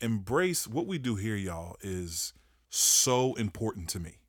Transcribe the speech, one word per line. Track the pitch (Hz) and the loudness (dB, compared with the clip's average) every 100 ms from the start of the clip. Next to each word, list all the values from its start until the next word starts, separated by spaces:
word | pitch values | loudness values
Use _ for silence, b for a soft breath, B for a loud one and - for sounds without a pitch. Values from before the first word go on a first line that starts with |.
Embrace, | 117 110 95 135 185 165 - | -2 -2 0 2 2 0 -2
what | 120 175 | -2 -2
we | 175 | -2
do | 123 107 | -2 -2
here, | 110 104 | 0 -2
y'all, | 95 82 85 - | -2 -4 -8 -10
is | 101 92 87 82 - - _ _ _ | -6 -6 -6 -6 -8 -10 _ _ _
so | - - - 131 127 131 | 2 4 6 6 6 4
important | 120 104 - 110 101 82 | 2 -2 -2 -4 -4 -6
to | 92 | -6
me. | 82 - | -8 -12